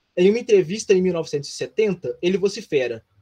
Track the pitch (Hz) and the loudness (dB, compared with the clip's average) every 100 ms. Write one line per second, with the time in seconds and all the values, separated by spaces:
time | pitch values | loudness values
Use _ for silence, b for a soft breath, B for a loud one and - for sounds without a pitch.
0 | _ - 185 226 233 202 160 214 - 190 | _ 2 2 2 2 2 2 -4 2 2
1 | 185 170 156 147 143 - 131 - 220 180 | 2 -2 -4 -6 -8 -10 -6 -2 -2 -2
2 | 123 123 175 190 196 226 202 147 120 113 | -8 -4 -2 0 -2 -4 -4 -2 -2 -6
3 | - _ | -14 _